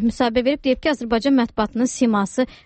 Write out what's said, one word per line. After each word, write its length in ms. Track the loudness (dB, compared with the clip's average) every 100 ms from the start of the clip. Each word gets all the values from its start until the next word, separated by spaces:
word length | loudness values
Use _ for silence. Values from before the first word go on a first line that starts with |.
| 0
müsahibə 380 | 0 0 0
verib, 180 | 0 0
deyib 180 | 0 0
ki, 80 | 0
Azərbaycan 400 | -2 -2 0 2
mətbuatının 560 | 2 2 -2 -4 -2 -2
siması 560 | 0 0 2 0 -2 -4 -6